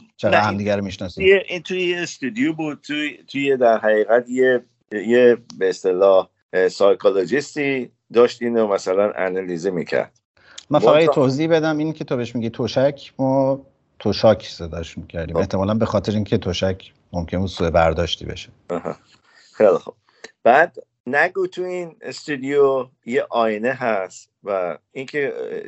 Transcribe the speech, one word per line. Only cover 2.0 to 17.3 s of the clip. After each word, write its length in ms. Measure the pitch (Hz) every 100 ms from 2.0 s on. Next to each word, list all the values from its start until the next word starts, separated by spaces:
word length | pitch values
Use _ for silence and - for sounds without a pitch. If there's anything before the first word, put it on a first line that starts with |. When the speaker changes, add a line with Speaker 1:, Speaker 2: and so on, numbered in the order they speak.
Speaker 2:
استودیو 520 | 165 - 131 110 147
بود، 280 | 160 156 143
توی، 360 | - 147 147 131 -
توی 300 | 139 139 131
در 200 | 120 110
حقیقت 520 | 110 107 104 120 120
یه، 360 | 127 127 123 - _ -
یه 460 | 104 98 120 123 117 - -
به 100 | 95
اصطلاح، 600 | 92 95 90 98 95 90 _ _
اه، 160 | 92 92
سایکولوژیستی 1200 | - 101 92 101 98 87 135 139 151 139 135 120 _ _
داشت 280 | 113 120 -
اینو 260 | 120 117 107
مثلاً 440 | 98 95 95 104 -
آنالیزه 540 | 92 92 92 87 87
می‌کرد. 480 | 90 73 65 - _ _ _ _ - -
Speaker 1:
من 100 | 147
فقط 100 | 214
یه 60 | 151
Speaker 2:
منتها 140 | 165
Speaker 1:
توضیح 360 | 143 131 135 160
بدم، 280 | 165 156 156
این 160 | 156
که 100 | 156
تو 140 | 151 135
بهش 180 | 117 120
میگی 140 | 113
تشک، 640 | - 113 - 135 156 - -
ما 460 | 135 135 135 135 - _ _ -
تشاک 460 | 107 95 113 104 -
صداش 500 | - 85 82 80 -
می‌کردیم. 380 | 82 85 80 80
Speaker 2:
خب. 40 |
Speaker 1:
احتمالاً 340 | 101 98 95
به 120 | 110 110
خاطر 260 | 104 92
اینکه 260 | 107 101 110
تشک 560 | 95 87 95 92 - _ _
ممکن 240 | 90 82